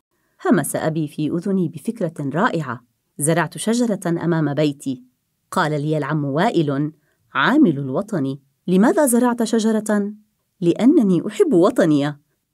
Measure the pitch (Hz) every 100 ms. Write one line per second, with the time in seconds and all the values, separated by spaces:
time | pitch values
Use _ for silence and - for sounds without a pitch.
0 | _ _ _ _ 370 185 139 - 160 160
1 | 147 - 147 170 196 190 165 - - 220
2 | 165 160 139 147 247 165 135 117 _ _
3 | _ - 147 165 160 156 214 233 233 180
4 | 170 170 170 165 147 143 151 143 139 123
5 | - _ _ _ _ 190 156 151 151 156
6 | 139 156 143 143 185 170 143 135 151 -
7 | _ _ _ 135 160 294 214 139 135 143
8 | 208 170 135 139 _ _ - 185 214 -
9 | 277 233 247 240 220 226 220 220 214 208
10 | 202 208 _ _ _ _ 170 - 247 330
11 | 202 180 214 - 359 180 196 - 175 147
12 | 147 143 _ _ _